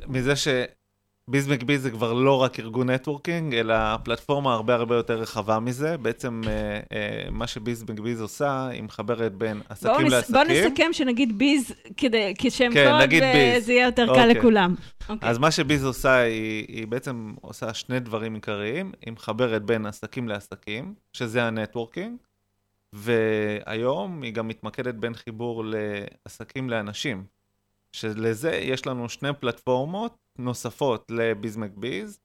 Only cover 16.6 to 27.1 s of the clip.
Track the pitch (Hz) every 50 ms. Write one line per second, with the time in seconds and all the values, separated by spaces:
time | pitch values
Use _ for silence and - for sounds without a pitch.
16.6 | 107 - - 113 110 107 120 131 - 143 127 117 110 107 104 - - - 110 -
17.6 | 127 113 117 - - - 127 127 123 110 113 107 110 113 110 107 - 117 107 101
18.6 | 104 107 127 170 196 190 - - - 117 113 113 - - 107 110 127 117 110 107
19.6 | 104 104 117 110 107 104 107 - - - - 131 123 113 104 104 - - 117 -
20.6 | _ - 104 117 151 190 208 - _ _ - - 127 113 110 123 120 113 113 110
21.6 | 107 104 - 120 113 - - 170 190 233 240 247 _ _ _ _ _ _ _ _
22.6 | _ _ _ _ _ _ - 104 101 117 120 113 110 110 110 107 107 107 104 104
23.6 | - - 110 113 117 127 143 175 202 190 175 156 131 117 107 117 113 113 110 -
24.6 | - 110 - - 123 123 120 110 107 117 117 - - - 113 110 120 120 117 113
25.6 | 110 110 110 107 107 104 104 101 101 - - _ - - - - 113 - - 135
26.6 | 131 127 117 113 104 101 104 - - 151